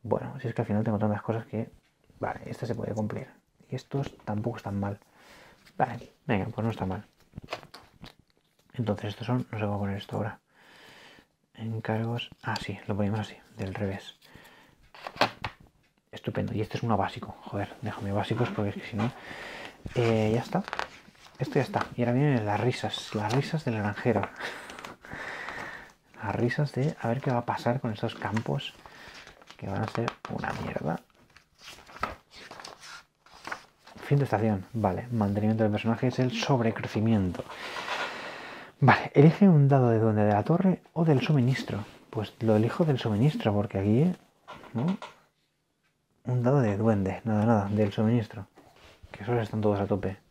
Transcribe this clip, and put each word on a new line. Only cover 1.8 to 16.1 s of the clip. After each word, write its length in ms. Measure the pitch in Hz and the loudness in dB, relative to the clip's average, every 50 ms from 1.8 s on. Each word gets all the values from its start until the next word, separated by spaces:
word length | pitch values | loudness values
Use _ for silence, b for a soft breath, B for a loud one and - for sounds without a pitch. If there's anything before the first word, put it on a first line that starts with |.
| _ _ _ _ _ _ - - | _ _ _ _ _ _ -10 -8
Vale, 220 | - - - - - | -8 -8 -6 -10 -10
este 200 | - - - 123 | -12 -10 -8 -6
se 80 | 117 117 | -6 -4
puede 200 | - - - 107 | -4 -4 -4 -2
cumplir. 340 | 107 107 107 - - - - - _ _ _ _ _ - _ | -2 -2 -2 -4 -8 -10 -12 -16 _ _ _ _ _ -12 _
Y 60 | 131 | -10
estos 400 | 127 - _ - 139 139 - - - - | -10 -8 _ -4 -4 -4 -6 -10 -12 -8
tampoco 320 | - 107 104 107 120 113 | -6 -4 -2 -4 -4 -6
están 240 | 110 - 101 98 101 | -6 -8 -6 -4 -2
mal. 180 | 98 101 101 - _ B B B B B B B B B B B B B _ - | -2 -2 -4 -8 _ B B B B B B B B B B B B B _ -2
Vale, 340 | 143 123 113 - - - _ _ _ | -2 -2 -2 -12 -14 -18 _ _ _
venga, 200 | - 117 - 107 | -2 0 0 0
pues 180 | 117 - - 107 | -4 -4 -2 -2
no 60 | 113 | -2
está 120 | 107 - - | -2 -2 -4
mal. 220 | 95 95 104 - _ _ _ _ _ _ - - - - - - - - - - _ _ _ - - - _ _ _ _ _ _ _ _ _ _ _ - | -4 -4 -6 -8 _ _ _ _ _ _ -18 -12 -12 -12 -12 -12 -20 -20 -20 -20 _ _ _ -20 -20 -20 _ _ _ _ _ _ _ _ _ _ _ -8
Entonces 360 | - 117 110 101 - - 104 | -4 -2 -2 -2 -2 -4 -8
estos 180 | 98 - 113 107 | -8 -8 -4 -2
son... 180 | 127 127 123 _ | -2 -2 -2 _
No 60 | - 107 | -6 -4
sé 60 | 107 | -2
cómo 140 | 101 104 101 | -2 -2 -2
poner 200 | 101 98 98 98 | -2 -4 -4 -6
esto 180 | - - 104 | -8 -6 -6
ahora. 240 | 107 104 110 - - _ B B B B B B B B B B B B B B B B B _ _ _ _ _ | -4 -4 -6 -8 -12 _ B B B B B B B B B B B B B B B B B _ _ _ _ _
Encargos... 760 | - 113 113 113 110 - - 110 110 113 113 120 120 - - - _ | -10 -8 -6 -6 -6 -2 -2 -2 -2 -2 -2 -4 -6 -8 -10 -14 _
Ah, 140 | - 110 107 | -6 -6 -6
sí, 200 | - - - 95 - - - | -6 -6 -8 -10 -10 -6 -4
lo 80 | 104 | -2
ponemos 240 | 196 208 - 104 107 | 0 0 0 0 -2
así, 160 | 101 - - - _ _ - | -4 -6 -10 -20 _ _ -10
del 160 | - 107 98 | -8 -8 -6
revés. 440 | 98 - 104 98 95 98 - - - _ B B B B B B B B B B B B - _ - - - - - - - - - - - - - _ - - _ _ _ _ _ _ _ _ | -4 -4 -4 -4 -4 -8 -12 -16 -20 _ B B B B B B B B B B B B -20 _ -20 -14 -14 -14 0 0 0 0 0 -8 -12 -12 -12 _ -20 -20 _ _ _ _ _ _ _ _